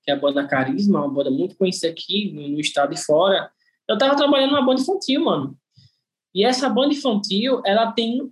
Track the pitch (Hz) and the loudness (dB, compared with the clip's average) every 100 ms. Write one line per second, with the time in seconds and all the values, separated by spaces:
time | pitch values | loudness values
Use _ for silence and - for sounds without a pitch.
0 | - 139 143 139 143 135 135 170 202 160 | -4 -2 0 0 -2 -2 -2 0 2 2
1 | 143 139 139 135 185 - 185 - 165 165 | 0 -2 -2 -2 -2 -2 -2 0 -4 -6
2 | - 202 202 151 143 147 151 143 143 160 | -6 -4 -4 -6 -6 -4 -2 0 -2 -2
3 | - 151 190 185 - _ _ _ - 214 | 0 2 4 2 -2 _ _ _ -2 0
4 | 269 285 285 277 269 285 254 262 311 381 | 2 2 4 4 2 2 2 2 0 -2
5 | - 277 294 156 135 - _ _ _ _ | -2 0 0 -2 -4 -10 _ _ _ _
6 | _ _ _ 185 233 254 269 214 285 294 | _ _ _ 0 0 2 0 0 0 0
7 | 269 202 - 196 254 247 196 214 226 233 | -2 -2 -2 -2 0 0 2 2 0 -2
8 | 226 254 269 | -2 -4 -6